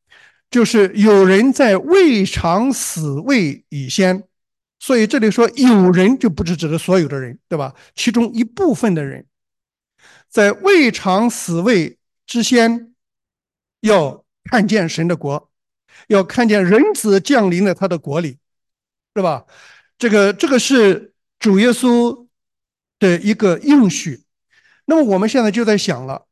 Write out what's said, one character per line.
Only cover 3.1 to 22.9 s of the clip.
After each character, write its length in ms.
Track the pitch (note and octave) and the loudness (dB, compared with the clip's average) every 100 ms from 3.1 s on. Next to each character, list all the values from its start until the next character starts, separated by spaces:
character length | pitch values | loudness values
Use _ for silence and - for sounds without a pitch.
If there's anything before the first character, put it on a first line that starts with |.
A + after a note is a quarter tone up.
| C#3 | -8
未 460 | A3 C4 D#3 - _ | -2 -2 -2 -6 _
已 220 | C#3+ B2+ | -12 -8
先， 340 | - F#3 F#3 - _ _ _ _ _ | -2 -2 -2 -8 _ _ _ _ _
所 180 | - B3 | -4 0
以 80 | A3 | 0
这 140 | C#4+ | 0
里 100 | A3 | -2
说 200 | G#3+ A#3 C#4 | 0 -2 2
有 360 | B3+ G#3+ F#3 | 2 4 4
人 260 | F3+ F#3+ C4 | 4 2 2
就 120 | A3+ | -2
不 160 | D3 E3+ | -4 -6
是 100 | E3 | -6
指 140 | D#3+ | -6
的 80 | D#3+ | -6
所 200 | - F#3 | -2 -2
有 80 | D3 | -2
的 140 | C#3 | -6
人， 180 | B2+ B2+ _ | -12 -16 _
对 80 | E3 | -8
吧？ 180 | C3+ - _ - | -8 -12 _ -6
其 180 | - | -4
中 180 | A#3 A#3 | -2 -2
一 140 | A3+ A3+ | -4 -8
部 280 | - F#4 | -2 -2
分 220 | A3+ A3+ E3 | 0 -2 -4
的 80 | |
人 220 | C#3 C3 - _ _ _ _ _ _ _ _ _ _ | -6 -12 -20 _ _ _ _ _ _ _ _ _ _
在 240 | - G3+ | 0 0
未 360 | G#3 F#4+ F#4+ B3+ | 0 2 2 2
尝 400 | - G3 F#3+ A#3+ | 0 -2 0 -2
死 300 | - - E3+ | -4 -6 -4
未 380 | G3 G#3 D#3 _ _ _ _ | 0 0 -2 _ _ _ _
之 160 | A#3+ | -6
先 520 | A3 A#3+ A3+ A#3 A#3 _ _ _ _ _ _ _ _ _ | 0 2 2 0 -8 _ _ _ _ _ _ _ _ _
要 420 | G#3+ G3+ C#3+ - _ _ - | 0 2 0 -8 _ _ -4
看 200 | B3 F#3+ | -2 0
见 220 | G#3+ E3 | 0 -2
神 180 | - E3+ | -4 -4
的 120 | F3 | -4
国， 340 | C#3+ D3 _ _ _ _ _ _ _ | -6 -8 _ _ _ _ _ _ _
要 160 | G3+ | 0
看 240 | F#3 - A#3 | 0 -2 0
见 160 | G#3 | 2
人 300 | F3+ G#3+ G#4 | 2 2 2
子 260 | G4+ A3 G3 | 0 0 0
降 320 | - C4+ G3 | 2 0 0
临 140 | F3 G3+ | 0 -2
在 80 | |
他 120 | E3+ F#3+ | -2 -4
的 120 | F3 | -6
国 240 | - D3+ | -6 -6
里， 160 | D#3+ B2+ _ _ _ _ _ _ _ | -6 -10 _ _ _ _ _ _ _
对 80 | G#3 | -4
吧？ 220 | F3+ C3+ _ _ - - _ _ | -4 -4 _ _ -20 -20 _ _
这 120 | A#3 | 0
个， 220 | G#3 G3+ | 2 2
这 160 | G3 D#4 | 0 0
个 100 | B3+ | 0
是 560 | - C4 G3+ F3+ - _ _ _ | 2 2 4 2 -6 _ _ _
主 220 | A3 G3 | 0 2
耶 140 | A#3+ | 2
稣 520 | A#3 B3 A#3+ A#3+ A#3+ A#3+ _ _ _ _ _ _ | 2 2 2 0 -4 _ _ _ _ _ _ _